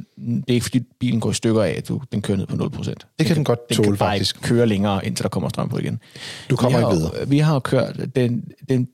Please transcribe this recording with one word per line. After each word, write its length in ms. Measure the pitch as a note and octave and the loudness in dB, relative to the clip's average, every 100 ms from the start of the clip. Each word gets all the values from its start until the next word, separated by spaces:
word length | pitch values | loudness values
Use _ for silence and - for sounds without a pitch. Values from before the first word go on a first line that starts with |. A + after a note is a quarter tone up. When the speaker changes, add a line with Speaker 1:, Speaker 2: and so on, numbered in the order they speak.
| - - | -14 -10
Speaker 1:
det 280 | C3+ A#2+ C3+ | -4 -2 0
er 40 | |
ikke 100 | A#2+ | 0
fordi, 160 | - C3 B2 - | 0 -2 -2 -4
bilen 200 | B2+ A2+ | -2 0
går 100 | G#2+ | 0
i 40 | |
stykker 280 | F#2+ A2+ A2 | 0 2 2
af, 120 | F#2+ A#1 | 2 -2
at 100 | - | -4
du, 120 | F2 - | -6 -4
den 100 | G#2 | -4
kører 160 | G2+ G2 | -2 -2
ned 80 | - | -2
på 100 | - | -4
nul 140 | - | -4
procent. 360 | - G2 - - - | -4 -8 -8 -8 -2
Speaker 2:
Det 80 | D#3 | 2
kan 100 | D#3 | 2
den 80 | |
godt 240 | C#3 A#2 - | 2 0 0
Speaker 1:
den 80 | - | 2
kan 80 | |
Speaker 2:
tåle, 120 | G#2 G2+ | 2 2
Speaker 1:
bare 140 | G#2+ | 0
Speaker 2:
faktisk. 260 | G2+ F#2 - | 0 -2 -2
Speaker 1:
ikke 120 | - | 0
køre 180 | A#2+ A#2+ | 2 4
længere, 400 | G2 G#2 G2 - | 2 0 0 -2
indtil 160 | F2 | -4
der 60 | - | -4
kommer 200 | - - | -2 -4
strøm 200 | - - | -4 -4
på 100 | - | -4
igen. 200 | - A2+ - - - - - | -4 -6 -10 -18 -16 -8 -2
Speaker 2:
Du 60 | C3 | 2
kommer 220 | B2 B2+ | 4 4
Speaker 1:
Vi 40 | |
Speaker 2:
ikke 60 | A#2 | 4
Speaker 1:
har 60 | |
jo, 160 | F2+ D#2+ | 2 0
Speaker 2:
videre. 160 | - B2 | -4 2
Speaker 1:
vi 100 | C#3+ | 4
har 140 | D3+ | 4
jo 60 | C#3+ | 2
kørt 400 | - C3 - - - C3 | 2 0 0 -4 -4 0
den, 260 | A#2+ A#2+ - - - | 0 0 -6 -10 -2
den, 160 | C3 B2 | 0 0